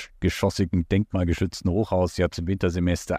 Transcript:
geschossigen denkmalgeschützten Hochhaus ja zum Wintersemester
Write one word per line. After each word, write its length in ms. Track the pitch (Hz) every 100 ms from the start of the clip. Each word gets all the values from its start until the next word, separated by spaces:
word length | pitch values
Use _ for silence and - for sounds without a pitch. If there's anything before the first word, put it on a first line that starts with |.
| - -
geschossigen 720 | 90 - 98 - 95 90 82
denkmalgeschützten 800 | 95 104 92 87 82 95 - 90
Hochhaus 460 | 87 110 92 90 -
ja 120 | 87
zum 200 | - 87
Wintersemester 680 | 98 92 87 87 92 -